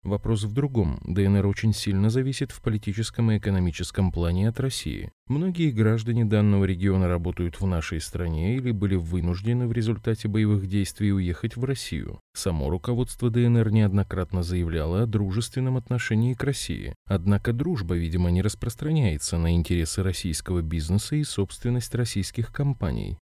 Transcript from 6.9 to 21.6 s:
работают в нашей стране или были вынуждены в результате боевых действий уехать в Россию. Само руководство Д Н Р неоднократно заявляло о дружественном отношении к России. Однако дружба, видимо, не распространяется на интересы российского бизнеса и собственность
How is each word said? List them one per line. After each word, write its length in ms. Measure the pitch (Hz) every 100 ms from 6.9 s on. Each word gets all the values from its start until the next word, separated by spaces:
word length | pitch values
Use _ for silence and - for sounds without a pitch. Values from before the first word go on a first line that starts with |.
| 95 90
работают 540 | 87 85 - 87 -
в 40 | 95
нашей 360 | 87 - 82
стране 560 | - 82 87 78 87 127
или 140 | 123
были 240 | 107 101 95
вынуждены 680 | 82 90 85 87 104 123 120
в 60 |
результате 560 | 110 110 104 117 110 110
боевых 400 | 104 107 104 95
действий 460 | 101 98 - 107
уехать 420 | 98 87 87 117 120
в 80 |
Россию. 560 | 127 131 - 78 50 - _ -
Само 340 | - 82 67
руководство 600 | 87 - 120 127 - 123
Д 160 | 117 120
Н 100 | 117
Р 160 | 110
неоднократно 720 | 110 107 98 98 90 90 92
заявляло 600 | 87 90 85 82 78 90
о 20 | 117
дружественном 720 | 104 101 98 120 - 127 127
отношении 560 | 120 123 - 110 117
к 100 | 123
России. 500 | 131 139 - - 50 - -
Однако 480 | 98 90 101 -
дружба, 420 | 117 151 160 87 87
видимо, 340 | 82 87 87
не 120 | 87
распространяется 960 | 101 - 123 - 147 160 117 73 - 87
на 180 | 82 85
интересы 480 | 82 87 80 -
российского 580 | 95 90 90 78 - 90
бизнеса 540 | 80 80 78 98 - 151
и 80 |
собственность 720 | 147 - 98 -